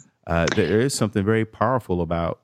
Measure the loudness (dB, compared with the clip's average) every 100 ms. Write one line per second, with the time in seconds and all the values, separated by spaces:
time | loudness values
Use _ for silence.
0 | -20 _ -4 0 2 2 2 2 2 0
1 | -2 0 0 0 -2 -2 -2 0 -2 -4
2 | -2 -2 -4 -6